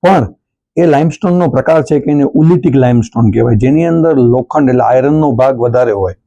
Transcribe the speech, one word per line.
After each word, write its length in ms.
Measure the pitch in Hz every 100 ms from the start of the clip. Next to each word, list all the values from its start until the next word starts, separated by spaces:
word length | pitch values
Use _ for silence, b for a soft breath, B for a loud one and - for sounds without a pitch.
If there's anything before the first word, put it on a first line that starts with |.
પણ 320 | 180 190 107 - _ _ _ -
એ 80 | 170
લાઇમસ્ટોનનો 600 | 143 160 - 180 175 170
પ્રકાર 360 | 135 131 160
છે 160 | 143 151
કે 120 | -
એને 120 | 147
ઉલિટિક 520 | 139 147 156 175 170 131
લાઇમસ્ટોન 560 | 127 120 113 120 110
કહેવાય, 240 | 107 117 113
જેની 300 | 127 151 170
અંદર 280 | 165 160 143
લોખંડ 540 | 120 127 127 156 135
એટલે 140 | 123
આયરનનો 480 | 113 127 135 156 151
ભાગ 260 | 120 131 127
વધારે 340 | 123 120 123
હોય 240 | 101 95 95